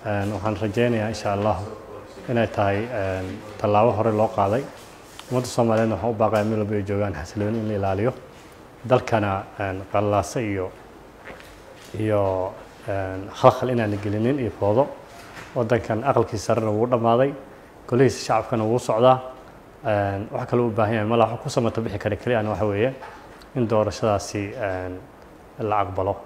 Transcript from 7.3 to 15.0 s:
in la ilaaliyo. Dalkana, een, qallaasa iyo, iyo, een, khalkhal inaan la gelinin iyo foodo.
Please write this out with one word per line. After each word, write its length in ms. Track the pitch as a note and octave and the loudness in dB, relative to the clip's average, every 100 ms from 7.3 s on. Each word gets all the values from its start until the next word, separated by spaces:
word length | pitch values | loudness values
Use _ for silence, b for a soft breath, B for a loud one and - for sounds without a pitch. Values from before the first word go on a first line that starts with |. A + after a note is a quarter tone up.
| G#2+ G#2 A2+ | -4 -2 -2
in 100 | G#2+ | -2
la 60 | |
ilaaliyo. 380 | G#2 G2 F#2+ A#2 - - B B B - - | -2 0 2 0 -2 -18 B B B -20 -16
Dalkana, 600 | A#2 B2 - A2 G2+ G2 A2 - | 2 2 4 0 2 -2 -6 -6
een, 240 | G2 F#2+ F#2+ | -6 -6 -2
qallaasa 480 | G#2 G#2 G#2 F#2+ C#3 | 0 2 2 0 -4
iyo, 300 | A2 G2 F#2 - - - - - - - - - - - - G2+ | -4 -4 -4 -8 -20 -20 -20 -20 -18 -18 -20 -20 -20 -20 -12 -4
iyo, 540 | G#2+ G#2 G2 F#2 F#2+ - - - - | 0 2 2 0 -2 -8 -18 -14 -6
een, 400 | G2 F#2+ F#2+ G2 | -4 -4 -6 -10
khalkhal 360 | - C3 - B2+ | 6 6 6 -2
inaan 200 | A#2+ G#2+ | 0 0
la 60 | G2+ | -2
gelinin 420 | G#2 G#2 A#2 C#3+ | -2 0 0 0
iyo 120 | A2+ - | -2 0
foodo. 280 | G2+ G#2+ D3 - | 2 4 2 -4